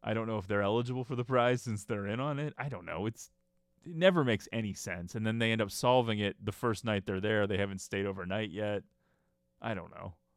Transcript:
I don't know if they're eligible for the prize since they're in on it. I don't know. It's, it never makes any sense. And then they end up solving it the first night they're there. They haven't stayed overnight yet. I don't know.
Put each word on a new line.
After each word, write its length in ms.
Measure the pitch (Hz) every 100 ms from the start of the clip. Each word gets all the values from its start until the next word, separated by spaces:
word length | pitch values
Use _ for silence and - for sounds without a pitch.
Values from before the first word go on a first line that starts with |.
I 100 | 113
don't 140 | 110 113
know 100 | 107
if 100 | 95
they're 140 | 101
eligible 420 | 101 113 123 127 123
for 100 | 123
the 80 | 120
prize 360 | 127 120 123
since 240 | - 107 -
they're 220 | 107 101
in 120 | 113
on 200 | 143 143
it. 140 | 151 -
I 100 | 135
don't 160 | 107 85
know. 200 | 80 104
It's, 240 | 113 - _ _ _ _ _ -
it 100 | 165
never 280 | 185 180
makes 240 | 131 107 -
any 200 | 113 107
sense. 420 | 92 - 90 87 117
And 100 | 110
then 140 | 113
they 120 | 113
end 100 | 113
up 100 | 101
solving 480 | - 123 127 117 107
it 240 | 101 -
the 80 | 104
first 320 | - 120 107 113
night 200 | 104 95
they're 140 | 95
there. 260 | 104 107 101
They 100 | 95
haven't 220 | 98 95
stayed 240 | - 98 98
overnight 460 | 95 90 101 107
yet. 320 | 90 104 104 - _ _ _ _ _ _ _
I 120 | 113
don't 180 | 104 82
know. 240 | - 98 - _